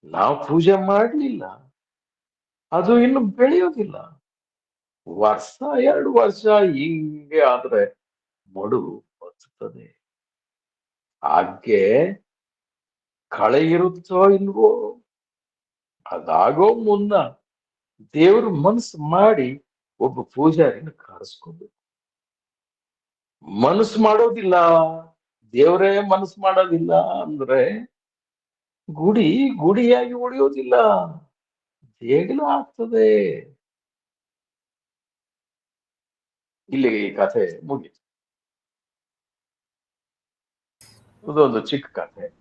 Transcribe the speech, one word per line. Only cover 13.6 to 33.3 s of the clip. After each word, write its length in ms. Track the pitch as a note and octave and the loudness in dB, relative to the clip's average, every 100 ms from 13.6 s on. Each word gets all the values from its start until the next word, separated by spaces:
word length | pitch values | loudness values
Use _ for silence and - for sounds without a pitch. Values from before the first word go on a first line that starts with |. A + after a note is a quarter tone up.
| D#3+ E3+ | 2 0
ಇರುತ್ತೋ 460 | F#3 F3+ - F#3 G3 | 0 -4 -4 2 4
ಇಲ್ವೋ, 420 | G3 G3 G3+ G#3+ A#3+ G#3+ A#3+ _ _ _ _ _ _ _ _ _ _ - | 4 -2 2 2 2 -6 -12 _ _ _ _ _ _ _ _ _ _ -14
ಅದಾಗೋ 640 | E2+ - E2+ G#2 D3 G3+ A#3 G#3+ | -12 -2 2 2 4 2 2 -2
ಮುನ್ನ 280 | G3+ G#3 G3 C3 - _ _ _ _ _ _ A2 D3+ | -2 0 -2 -2 -10 _ _ _ _ _ _ _ 2
ದೇವ್ರು 320 | E3+ A3 A3+ D#3+ E3 | 4 4 2 0 0
ಮನ್ಸು 320 | A#3 - D#3 D3+ F3 | -2 -6 -12 -4 2
ಮಾಡಿ 340 | G#3+ G#3+ B2+ C#3 _ _ _ _ C3 | 4 2 -4 -8 _ _ _ _ -6
ಒಬ್ಬ 120 | B2+ - - | -4 -12 0
ಪೂಜಾರಿನ 540 | D#3 D#3+ C#3+ G#2 D#3 _ - | 0 4 0 0 -16 _ -20
ಕರೆಸ್ಕೋಬೇಕು. 680 | - G2+ - E3 E3 F#3+ _ _ _ _ _ _ _ _ _ _ _ _ _ _ _ _ _ - G2 B2+ | -20 -20 -20 -20 -20 -20 _ _ _ _ _ _ _ _ _ _ _ _ _ _ _ _ _ -12 0 0
ಮನಸ್ಸು 320 | G3 A3 A3 A3 | 2 0 2 2
ಮಾಡೋದಿಲ್ಲ, 480 | G#3+ A#3 A3+ F#3+ F3+ E3+ E3 D#3+ D#3+ - _ _ _ A2 | 4 2 0 0 4 4 4 2 -4 -18 _ _ _ _
ದೇವರೇ 380 | A#2 D3+ F3+ G3 G3 G3+ | 2 4 4 2 0 0
ಮನಸ್ಸು 240 | F#3+ F#3+ - F#3+ | -2 -2 -4 0
ಮಾಡೋದಿಲ್ಲ 480 | F#3 F#3 E3 E3+ E3 E3 - D#3 | 2 0 -2 0 0 0 -6 -8
ಅಂದ್ರೆ 340 | D3+ C3 C3 C#3 G#3+ B3 _ _ _ _ _ _ _ _ _ - | -8 -2 0 0 -4 -14 _ _ _ _ _ _ _ _ _ -18
ಗುಡಿ 400 | D3+ E3+ G#3+ D#3+ A3 C4+ G#3+ | -2 0 2 2 2 -2 0
ಗುಡಿಯಾಗಿ 520 | D#3 G#3 A#3+ B3 A#3+ B3 B3 | 0 2 2 2 0 -6 -8
ಉಳಿಯೋದಿಲ್ಲ, 500 | C4 C#4 C#4 B3+ B3 A3 F#3+ - - _ _ _ _ _ _ _ _ | -2 -2 -2 0 2 4 2 -4 -14 _ _ _ _ _ _ _ _
ದೇಗುಲ 400 | A#2 C#3+ F#3 C4+ D4 C#4 | -2 0 0 -4 -2 -4
ಆಗ್ತದೆ. 520 | - - A#3 A#3+ A2 G#2+ F#2+ | -6 -12 -6 0 2 2 0